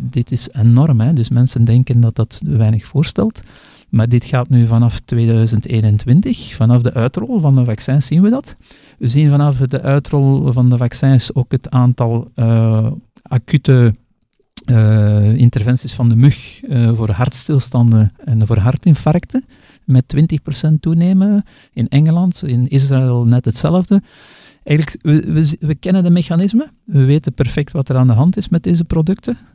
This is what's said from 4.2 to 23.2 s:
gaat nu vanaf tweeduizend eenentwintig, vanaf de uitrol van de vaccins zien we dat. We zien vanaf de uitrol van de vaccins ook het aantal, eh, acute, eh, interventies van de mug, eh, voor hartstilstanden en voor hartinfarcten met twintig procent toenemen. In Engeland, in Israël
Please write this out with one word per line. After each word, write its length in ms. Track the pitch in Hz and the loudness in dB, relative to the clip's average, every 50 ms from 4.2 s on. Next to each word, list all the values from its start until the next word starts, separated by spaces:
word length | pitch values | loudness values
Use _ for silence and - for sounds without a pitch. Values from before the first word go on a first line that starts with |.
| - | 0
gaat 240 | - - 127 123 - | 0 -4 -4 -2 2
nu 180 | 135 120 117 | 2 2 2
vanaf 340 | 113 117 117 120 117 - - | 4 2 2 2 2 0 -4
tweeduizend 680 | - - 123 117 117 113 113 113 113 113 113 107 - | -8 -6 -2 -2 0 2 2 2 2 0 0 -2 -4
eenentwintig, 880 | - - 113 107 107 104 104 - 123 123 170 202 269 240 - - - - | -2 -2 0 2 2 0 0 2 2 2 2 2 0 -4 -6 -8 -12 -6
vanaf 280 | - 113 113 123 123 117 | -2 0 0 2 2 0
de 120 | 123 - | -2 -2
uitrol 460 | 127 113 127 - - 220 254 254 214 | -2 -4 -4 -4 -6 -8 -4 -4 -2
van 140 | 156 147 139 | 0 2 2
de 100 | 131 123 | 2 0
vaccins 420 | 117 107 107 - - 131 147 135 | 0 -4 -6 -4 -2 -2 -2 -2
zien 160 | - 151 165 190 | 0 0 2 2
we 80 | 208 | 2
dat. 260 | 233 269 285 - - _ _ _ - _ _ _ _ - | 0 -2 -6 -10 -18 _ _ _ -20 _ _ _ _ -8
We 100 | - 117 | -6 -2
zien 220 | 117 143 156 147 | 0 2 2 2
vanaf 260 | 143 143 143 147 139 | 2 2 2 0 0
de 260 | 123 135 127 135 135 - | 0 -2 -2 -4 -4 -2
uitrol 720 | 135 139 147 139 - - 143 139 135 135 135 135 135 120 | -2 -2 -2 -2 -2 -2 0 2 2 0 0 0 -2 0
van 180 | 127 123 123 | 0 2 2
de 60 | 123 | 2
vaccins 580 | 120 123 117 - - - 135 135 123 - - - | 0 0 -4 -4 -2 0 2 2 2 2 0 -4
ook 180 | 135 120 - - | -6 -4 -4 -4
het 180 | 127 - - | -6 -6 -4
aantal, 600 | - 127 123 123 123 - 123 117 117 113 117 - - | -2 0 0 0 0 0 -2 -2 -2 -4 -6 -8 -6
eh, 520 | - 117 113 117 113 113 113 113 110 110 117 147 - - _ _ _ _ | -4 0 0 2 2 2 2 0 0 -2 -2 -6 -8 -12 _ _ _ _
acute, 720 | - - 123 - - - 147 - - 135 127 120 117 104 - _ _ _ _ _ _ _ _ _ _ - - - | -6 -6 -6 -4 0 -2 0 2 4 4 4 4 4 2 -2 _ _ _ _ _ _ _ _ _ _ -20 -12 -4
eh, 720 | - 123 113 110 107 107 107 104 104 104 104 104 104 110 | 0 2 2 4 4 2 2 2 2 2 2 2 2 2
interventies 580 | 123 127 120 - 127 104 120 127 123 - 120 - | 4 4 2 2 2 -2 0 -2 -2 -4 -6 -6
van 160 | - 123 117 | -2 0 2
de 80 | 117 | 4
mug, 460 | 113 127 143 - - - - - - - | 6 4 4 4 2 -6 -18 -20 -16 -10
eh, 280 | - 143 123 117 113 117 | -4 -2 0 0 0 0
voor 160 | 113 113 107 | 0 -2 -4
hartstilstanden 1040 | 101 82 127 127 - - - - 156 139 - - - 127 120 117 113 110 107 101 - _ - | -2 -2 -2 -4 -4 -8 -6 -2 -2 -2 -2 -2 0 2 2 4 4 4 2 2 0 _ -6
en 220 | - 117 110 110 | -4 0 0 0
voor 120 | 101 117 101 | 0 0 0
hartinfarcten 880 | 95 123 131 - - 180 151 - - 151 160 175 - - - 254 - _ _ _ _ _ _ _ _ | 0 0 -2 0 2 2 2 2 2 0 -2 -2 -2 -4 -6 -6 -8 _ _ _ _ _ _ _ _
met 240 | - 131 127 127 - | 0 2 2 0 0
twintig 340 | - 135 156 160 160 143 - | 0 -2 -2 0 -2 -4 -6
procent 400 | - 139 - - 156 156 151 - | -8 -10 -4 -2 -2 -2 0 0
toenemen. 640 | 160 165 165 170 180 190 190 185 208 208 202 202 _ _ _ _ _ - | -2 0 0 0 0 2 2 2 2 0 -2 -2 _ _ _ _ _ -8
In 160 | - 117 - | -6 -4 0
Engeland, 540 | - 139 156 160 160 175 180 185 175 - - | 2 2 2 2 2 0 0 -2 -4 -4 -6
in 260 | 147 123 120 123 127 | -4 -2 -2 -2 0
Israël 560 | - 139 135 139 135 131 131 127 123 120 | 0 0 0 2 0 0 0 0 0 0